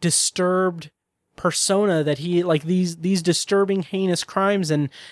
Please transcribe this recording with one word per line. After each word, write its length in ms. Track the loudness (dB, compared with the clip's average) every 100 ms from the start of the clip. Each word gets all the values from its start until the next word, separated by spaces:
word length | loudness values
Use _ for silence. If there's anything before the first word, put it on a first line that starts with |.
disturbed 880 | 0 0 0 0 0 2 0 -4 -12 -20 _ _ _ -4
persona 680 | -2 0 0 2 2 2
that 140 | 0 -2
he, 240 | 0 0
like, 220 | 2 0
these, 320 | 2 0 0 -2
these 240 | -2 0
disturbing, 600 | 0 0 0 0 2 0
heinous 420 | -4 -2 -2 -2
crimes 460 | -2 0 0 2 0
and, 180 | 0 -2 -6 -20